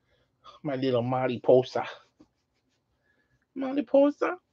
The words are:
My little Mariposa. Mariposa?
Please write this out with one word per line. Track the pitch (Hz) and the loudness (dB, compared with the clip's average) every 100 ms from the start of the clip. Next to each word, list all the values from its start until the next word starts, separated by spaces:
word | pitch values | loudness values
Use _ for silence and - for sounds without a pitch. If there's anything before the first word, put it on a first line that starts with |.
| _ _ _ _ - - | _ _ _ _ -20 -12
My | 156 131 | -8 -4
little | 131 120 | 0 0
Mariposa. | 120 127 127 120 - 127 123 120 - - _ _ - _ _ _ _ _ _ _ _ _ _ _ _ | 0 -2 -2 -4 4 4 4 -6 -8 -12 _ _ -20 _ _ _ _ _ _ _ _ _ _ _ _
Mariposa? | 269 262 277 240 277 285 294 320 359 _ | -10 -8 -6 0 2 2 2 -6 -6 _